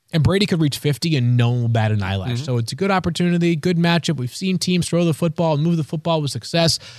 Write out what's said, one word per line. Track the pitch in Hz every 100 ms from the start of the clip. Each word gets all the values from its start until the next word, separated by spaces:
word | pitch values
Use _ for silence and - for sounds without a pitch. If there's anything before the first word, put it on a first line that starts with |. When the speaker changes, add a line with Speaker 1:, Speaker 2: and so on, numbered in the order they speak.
| _
Speaker 1:
And | 165
Brady | 139 190 208
could | 175
reach | 151 -
fifty | 147 139 170 151
and | 120 123
no | 120
one | 123
will | 117
bat | 117 110
an | 107
eyelash. | 95 98 92 120
Speaker 2:
Mm-hmm. | 147
Speaker 1:
So | 123
it's | 113
a | 131
good | 196
opportunity, | 190 175 165 180 175 170 165
good | 180 170
matchup. | 170 170 - 143
We've | 123
seen | - 190 185
teams | - 180 -
throw | 170
the | 175
football | 151 170 156 165 147
and |
move | 165 170
the |
football | 151 165 170 160
with | 143
success | 120 - 165 165 - -